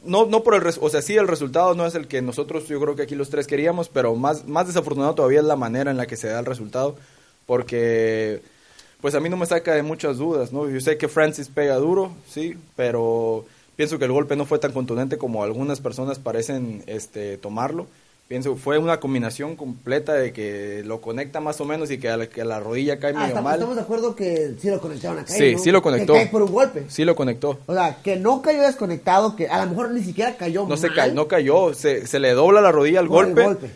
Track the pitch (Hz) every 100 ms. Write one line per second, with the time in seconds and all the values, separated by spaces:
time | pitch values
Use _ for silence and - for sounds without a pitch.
0 | 170 190 226 220 226 202 170 160 151 151
1 | - 214 196 160 143 143 180 175 170 170
2 | 139 135 127 120 143 160 151 143 147 139
3 | 139 143 139 147 143 143 156 175 165 139
4 | 123 113 139 151 139 151 180 175 139 143
5 | 143 156 131 143 151 143 117 123 139 131
6 | 120 113 110 113 120 123 107 123 139 139
7 | - _ _ _ - 123 120 120 117 113
8 | 113 110 110 104 - _ _ - - _
9 | 143 147 165 180 175 170 170 156 147 160
10 | 156 127 156 156 120 135 147 131 135 151
11 | 147 160 156 151 135 - 147 131 151 190
12 | 190 170 - - 165 175 - - 123 117
13 | 117 113 113 110 110 _ _ - 151 156
14 | 127 135 143 143 143 151 147 131 123 120
15 | 131 151 131 110 104 110 139 139 135 131
16 | 131 135 127 113 113 135 120 104 - 107
17 | - 107 104 98 104 107 131 165 180 _
18 | _ _ _ 127 131 131 139 151 165 160
19 | 135 131 117 120 147 160 139 117 120 139
20 | 151 147 123 110 107 101 104 101 104 113
21 | 117 117 139 156 151 147 147 156 151 131
22 | 123 113 113 - 113 107 107 120 143 135
23 | 143 196 208 120 131 160 233 240 185 226
24 | 233 - 190 170 151 123 196 190 165 143
25 | 170 165 - 196 139 117 165 190 175 123
26 | 101 151 226 214 202 202 269 160 139 -
27 | 170 160 131 120 147 135 - 180 170 131
28 | 196 185 196 262 302 302 285 277 202 165
29 | - 185 214 214 156 175 190 175 233 240
30 | 180 170 233 - 175 170 196 147 165 151
31 | 131 127 151 180 135 160 180 135 151 127
32 | 110 139 135 123 165 202 196 156 147 185
33 | 170 160 196 160 196 190 131